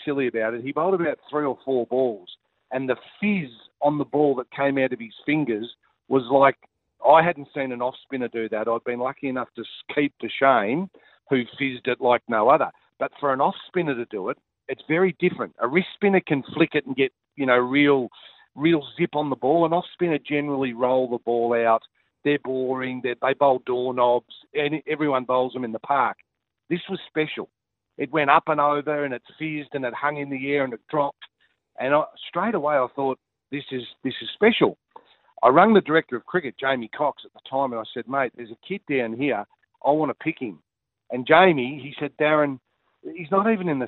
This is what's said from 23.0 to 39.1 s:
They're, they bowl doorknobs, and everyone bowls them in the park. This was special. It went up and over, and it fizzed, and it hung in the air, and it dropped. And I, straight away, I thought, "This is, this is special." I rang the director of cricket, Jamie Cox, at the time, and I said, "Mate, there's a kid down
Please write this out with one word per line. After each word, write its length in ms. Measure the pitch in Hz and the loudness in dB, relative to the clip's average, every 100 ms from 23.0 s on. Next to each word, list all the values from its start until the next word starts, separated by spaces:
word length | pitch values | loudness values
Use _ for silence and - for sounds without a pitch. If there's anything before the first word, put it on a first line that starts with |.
They're, 120 | 123 117 | -6 -2
they 140 | 131 139 | -2 4
bowl 260 | 139 127 127 | 4 4 0
doorknobs, 640 | 123 127 127 123 123 _ - _ 151 | -2 -2 2 2 2 _ -20 _ -4
and 260 | 147 151 - | -2 -4 -4
everyone 380 | 151 151 131 120 | -2 0 0 0
bowls 280 | 127 127 | 0 0
them 100 | 127 | -4
in 100 | 120 | -8
the 60 | 110 | -8
park. 380 | - 139 117 - _ _ _ _ - | -2 0 0 -4 _ _ _ _ -6
This 100 | 175 - | -6 -6
was 100 | 190 - | -10 -6
special. 420 | 156 156 - - _ _ _ _ - | -4 -4 -4 -12 _ _ _ _ -8
It 120 | 135 | -2
went 200 | 151 143 | 0 4
up 140 | 156 - | 4 4
and 120 | 151 | 2
over, 460 | 147 147 143 147 143 | 2 2 -2 -2 -4
and 80 | |
it 80 | 123 _ - | -6 _ -10
fizzed, 320 | 156 151 139 | -8 -8 -8
and 120 | 139 123 | -6 -6
it 80 | |
hung 240 | - 143 147 | -2 -4 -2
in 140 | 143 | -6
the 200 | 135 135 | -6 -2
air, 120 | 143 | 0
and 100 | 131 | -2
it 80 | 117 - | -6 -6
dropped. 340 | 156 143 - - _ _ _ _ - | -2 -2 -4 -20 _ _ _ _ -8
And 140 | 131 | -2
I, 100 | 147 - - - | -2 -4 -12 -10
straight 280 | 175 214 202 | -6 -4 -2
away, 200 | 147 147 | -2 -2
I 120 | 123 - | -2 -4
thought, 240 | 135 131 _ _ - | -6 -6 _ _ -12
"This 120 | 143 - | -12 -10
is, 120 | 131 117 - | -12 -12 -10
this 120 | 135 - | -10 -8
is 60 | 113 | -12
special." 440 | - 214 226 120 - _ - _ _ _ - | 2 2 4 2 0 _ -20 _ _ _ 2
I 60 | 123 | 6
rang 240 | 147 208 | 8 8
the 80 | 208 | 6
director 340 | 143 160 - 120 | 4 0 0 -10
of 100 | - | -4
cricket, 300 | 180 139 - | -4 -4 -6
Jamie 300 | 135 131 110 - | -4 -4 -4 -4
Cox, 240 | 147 - | -4 -4
at 100 | - | -20
the 140 | - - | -20 -8
time, 240 | 135 135 | -4 -4
and 60 | 117 | -6
I 40 | 107 | -10
said, 140 | 127 113 | -12 -6
"Mate, 240 | 139 123 - | -4 -4 -6
there's 140 | 117 | -18
a 180 | 117 - | -16 -10
kid 140 | 196 - | -10 -4
down 240 | 139 113 | -2 -2